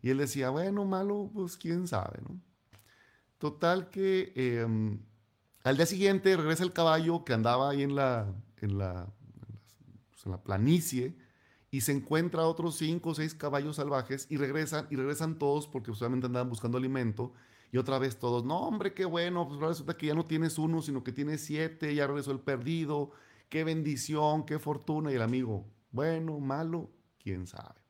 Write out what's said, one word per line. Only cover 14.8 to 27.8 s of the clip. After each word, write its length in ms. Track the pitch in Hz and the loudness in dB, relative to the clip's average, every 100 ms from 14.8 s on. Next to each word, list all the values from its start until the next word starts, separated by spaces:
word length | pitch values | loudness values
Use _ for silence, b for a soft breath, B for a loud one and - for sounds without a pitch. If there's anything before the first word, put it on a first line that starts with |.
| 151 | -4
y 60 | 135 | -2
regresan 420 | 135 151 160 160 | -2 0 -2 0
todos 300 | 143 147 147 | 2 0 -2
porque, 220 | 135 110 | -8 -6
pues, 100 | 107 | -4
obviamente 260 | 120 127 127 | -2 0 0
andaban 220 | 123 123 | 0 -2
buscando 300 | 113 117 123 | -2 -2 0
alimento. 560 | 131 135 117 104 123 B B B B | 0 0 0 -2 -6 B B B B
Y 40 | 123 | -2
otra 220 | 131 135 | 2 0
vez 200 | 135 107 | 0 0
todos, 260 | 123 120 | 0 0
"No, 160 | 123 165 | 0 -2
hombre, 340 | 262 214 196 | -2 -2 -2
qué 100 | - | -2
bueno, 420 | 185 170 175 175 151 | -2 0 0 0 -4
pues 100 | 143 | -2
ahora 120 | 156 | -2
resulta 280 | 160 143 - | -2 -4 -4
que 100 | 151 | 0
ya 80 | |
no 120 | 151 160 | 0 0
tienes 320 | 160 165 160 | 0 0 0
uno, 240 | 156 165 | 0 0
sino 220 | 151 135 | -2 -4
que 80 | 127 | -4
tienes 320 | 123 143 151 | -4 -4 -4
siete, 500 | 151 151 160 160 151 | -4 -2 -2 -4 -2
ya 120 | 147 139 | 2 2
regresó 260 | 143 135 | 0 -2
el 80 | 135 | -4
perdido, 720 | 127 131 120 165 151 147 143 B B B B | -2 -2 0 0 0 -2 -2 B B B B
qué 160 | 156 | -2
bendición, 800 | 160 160 156 135 - 151 151 156 151 | 0 0 0 -2 -2 2 4 2 0
qué 120 | 151 | -4
fortuna". 540 | 147 147 - 151 151 | -2 -4 0 0 2
Y 40 | 131 | 2
el 60 | |
amigo, 440 | 113 127 120 101 - _ _ | 2 2 0 -4 -6 _ _
"Bueno, 480 | 120 151 160 165 151 | -2 0 0 -2 -4
malo, 500 | 135 139 165 170 - - _ _ | -2 -2 -2 -4 -8 -16 _ _
quién 240 | - 92 90 | -6 -4 -6
sabe". 340 | - - - | -12 -18 -20